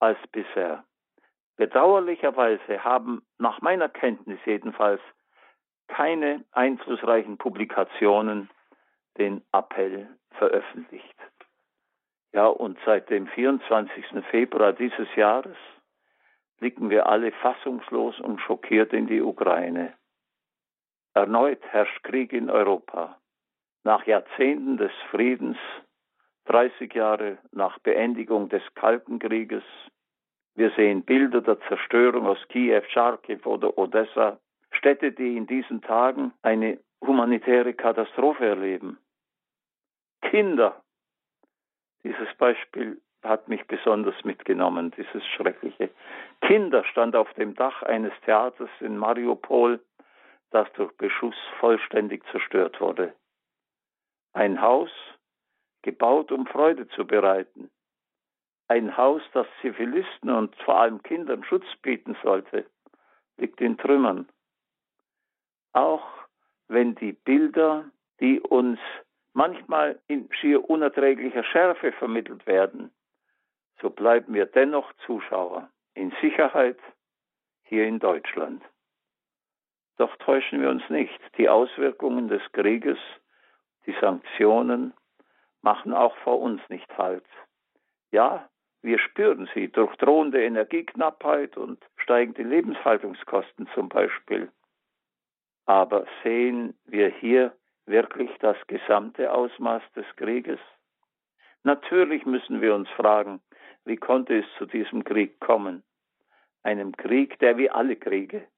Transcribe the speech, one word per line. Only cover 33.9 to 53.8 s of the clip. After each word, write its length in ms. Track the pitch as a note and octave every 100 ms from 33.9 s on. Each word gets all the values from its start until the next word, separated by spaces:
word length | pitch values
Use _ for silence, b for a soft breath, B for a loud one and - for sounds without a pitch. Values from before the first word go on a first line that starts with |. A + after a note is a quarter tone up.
| A2 A2 - G#2+ G#2 _ _ _
Städte, 400 | - C#3 C#3+ D3
die 240 | A#2+ B2+ A#2+
in 100 | A2
diesen 340 | C3 B2 A2+
Tagen 500 | - A2+ B2+ C3 C3 -
eine 380 | A#2 A2 A2 - _ _
humanitäre 720 | - C3+ A#2+ A#2 - B2 B2
Katastrophe 720 | A#2 A#2 A2+ A2 - C3 -
erleben. 540 | A#2 F#2+ F#2+ F2+ F#2 D3+ _ _ _ _ _ _ _ _ _ _ _ _
Kinder, 640 | - G#3 G3+ C#3+ G#2+ - _ _ _ _ _ _ _ _ _ _ _ _
dieses 260 | - - A2 -
Beispiel 600 | B2 A#2 - - A2+ - _ _
hat 240 | A2 A2 -
mich 180 | A2 -
besonders 560 | - A2+ G#2+ G2+ -
mitgenommen, 640 | G#2 F#2+ - F2+ F#2 F2 E2+
dieses 340 | - - - -
schreckliche. 640 | - F#2+ - - - G2 B B B B B
Kinder 440 | - G#3+ F#3 C3
stand 300 | - - A#2
auf 180 | A#2 G#2+
dem 200 | - G#2
Dach 300 | - B2+ -
eines 280 | - A2+ G#2+ -
Theaters 460 | - A2 B2 - B2 -
in 160 | A2 G#2+
Mariupol, 840 | G#2+ A#2 A#2+ A#2 - A#2+ A#2+ A#2+ _ _ b b b b _
das 200 | A2 G2+
durch 200 | - G2 -
Beschuss 400 | G#2 - A#2+ - - -
vollständig 640 | A#2 A2+ - A2+ G#2 G2+ -
zerstört 480 | - - G2 F2+ -
wurde. 340 | F2+ E2+ F2 - _ _ _ _ _ _